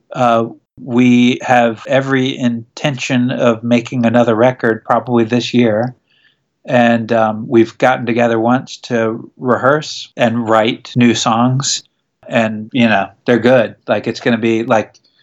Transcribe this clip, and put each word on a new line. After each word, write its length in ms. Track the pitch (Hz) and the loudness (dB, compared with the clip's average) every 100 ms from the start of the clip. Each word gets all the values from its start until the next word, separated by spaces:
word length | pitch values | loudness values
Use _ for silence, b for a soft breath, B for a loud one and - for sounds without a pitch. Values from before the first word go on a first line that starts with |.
| - | -14
uh, 360 | 131 120 117 117 - _ - | -2 0 0 -2 -8 _ -18
we 580 | - 120 123 120 123 131 | -4 2 4 4 2 0
have 440 | - 127 117 110 - | 0 2 2 -2 -2
every 500 | 135 135 131 131 - | -2 0 -2 -2 -2
intention 920 | 123 117 117 - 151 127 - 127 123 | -4 -4 -10 -6 -6 -4 -2 0 0
of 320 | 139 127 110 | 0 0 0
making 420 | 120 120 113 131 | 0 -2 -2 -2
another 300 | 117 120 117 | 2 2 2
record 500 | 110 127 127 120 113 | 2 2 2 -2 -2
probably 400 | - 120 120 120 | -2 -2 0 0
this 300 | 110 120 117 | 0 -2 0
year. 400 | 120 117 107 127 - _ _ _ _ _ _ - | 0 2 0 -4 -8 _ _ _ _ _ _ -2
And, 460 | 127 120 117 110 | 2 2 0 0
um, 340 | 113 110 107 113 | 0 0 -2 0
we've 300 | 117 113 - | 2 2 0
gotten 260 | 127 131 | 0 0
together 360 | 120 113 120 113 | -2 -2 0 0
once 360 | 117 127 - - | 0 -2 -4 -16
to 520 | - 120 113 113 - - | -6 -2 -2 -4 -12 -8
rehearse 760 | 127 107 127 151 151 - - - | -2 0 2 0 -2 -14 -12 -2
and 320 | 120 117 110 | 0 0 0
write 440 | 110 110 110 - 127 | 2 2 -4 -6 2
new 180 | 120 | 2
songs. 680 | 113 - 120 123 131 - - _ _ _ _ - | 2 0 0 0 0 -2 -6 _ _ _ _ -6
And, 400 | 120 110 107 110 | -2 -2 -4 -6
you 160 | 127 117 | 0 2
know, 200 | 101 95 _ | 2 -2 _
they're 140 | - 120 | 0 2
good. 380 | 117 131 101 - - | 4 2 2 -6 -4
Like, 200 | 107 117 | -4 -4
it's 120 | 113 | -4
gonna 160 | 127 113 | 0 0
be, 280 | 113 113 | 2 -2
like, 340 | 117 110 104 _ _ _ | 0 0 -2 _ _ _